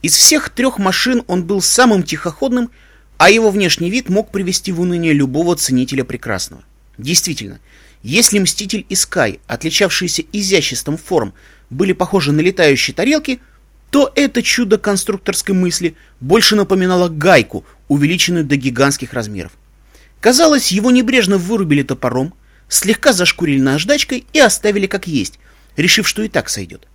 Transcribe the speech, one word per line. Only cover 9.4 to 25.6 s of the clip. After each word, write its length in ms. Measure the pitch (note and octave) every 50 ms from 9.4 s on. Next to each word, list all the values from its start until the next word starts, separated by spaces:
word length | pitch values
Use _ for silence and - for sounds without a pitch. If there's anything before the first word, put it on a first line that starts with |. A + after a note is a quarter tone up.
| _ _
отличавшиеся 760 | A#2 A#2+ - D#3+ E3 - G3+ F3+ - - F#3 E3+ - - D#3+ -
изяществом 680 | - G#3 G3 F#3+ F#3+ F3+ D3 - C3 A#2+ - - D3 D#3+
форм, 360 | - - F#3 D#3+ A#2 G2+ - _ _ - - _ _ _
были 240 | B2+ C3 - F#3+ F#3
похожи 380 | - F3+ E3+ - F#3+ D3 C#3
на 100 | D3 D3+
летающие 520 | D#3 F3+ G3 - F3 D3+ C#3 B2 - - -
тарелки, 460 | - F3+ B3+ D4+ D4+ D4+ - C4 B3 _ _ _ _ _ _ _ _ _ _
то 200 | - C#4 C#4 - -
это 280 | - C#4+ C4+ - B3 A3
чудо 340 | - - - B3 G3 A3 G3+
конструкторской 800 | - G#3 G3+ F#3+ - - G3+ G3 - - F#3+ - - - G3
мысли 400 | F#3 F3+ F3+ E3+ - F3 E3 D#3 _ _ _ _ _
больше 360 | B2 C3 F3+ A#3 G#3+ - G#3+
напоминало 520 | G#3 G3+ - G3 F#3+ F#3 F#3 F#3 F3+ F3+ F3
гайку, 560 | D#3+ D3+ D3 F#3+ F#3 C#3+ A2 - - - - - - _ _ _
увеличенную 580 | C#3+ C#3+ C#3+ D3 E3+ F3+ - - F3 E3+ D#3+
до 100 | C3+ C#3+
гигантских 580 | C#3 B2+ C3+ B2 A#2 C3+ C#3 C#3 - C3 A#2+ -
размеров. 380 | B2+ A2 G#2+ G#2+ F#2+ D#2+ - _ _ _ _ _ _ _ _ _ - _ _ _ _
Казалось, 520 | - G#3+ B3+ C4 E4+ D#4+ D4 C4+ - -
его 200 | F3 G3+ G#3 B3+
небрежно 460 | B3 B3+ B3 G#3+ C4 B3+ G#3+ F3+ G3+ F#3+
вырубили 460 | E3+ F3+ A3+ A3 G3 D#3 D3 C#3+ C3+
топором, 500 | - D#3 - - B2 A#2+ B2+ C3+ E3 - _ _ _ _ _ _ _
слегка 460 | - - - F#3 A3 - - D4+ A#3+
зашкурили 480 | F3 F3+ E3+ - - F3 D#3 C#3 C3+
наждачкой 640 | C3 C3+ C3+ D3+ D#3+ G3+ C#4+ D4 - - C4 B3 - _ -
и 60 | D#4
оставили 480 | C#4 G#3+ - - - G#3+ G#3 G#3 G3 F#3+
как 200 | - G3 - E3+
есть, 320 | D#3+ C3 F#2+ - - _ _ _ _ _